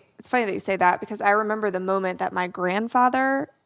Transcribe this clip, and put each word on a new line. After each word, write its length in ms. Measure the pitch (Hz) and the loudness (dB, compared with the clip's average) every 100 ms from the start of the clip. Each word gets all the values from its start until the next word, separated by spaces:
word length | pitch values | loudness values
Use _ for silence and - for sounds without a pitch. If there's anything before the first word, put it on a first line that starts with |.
| _ - | _ -20
it's 80 | - | -4
funny 180 | 254 214 | -2 0
that 80 | |
you 40 | 196 | -4
say 160 | - 190 | -4 2
that 220 | 180 - | 4 2
because 200 | - 208 | -2 -2
I 100 | 202 | 2
remember 400 | 208 214 214 208 | 2 2 -2 -2
the 100 | 185 | -2
moment 380 | 185 190 185 180 | -2 0 -2 -4
that 140 | 185 | -4
my 140 | 185 180 | -2 -4
grandfather 1000 | 180 180 196 226 247 254 262 262 269 285 _ | -2 -2 -2 0 2 2 2 0 0 -4 _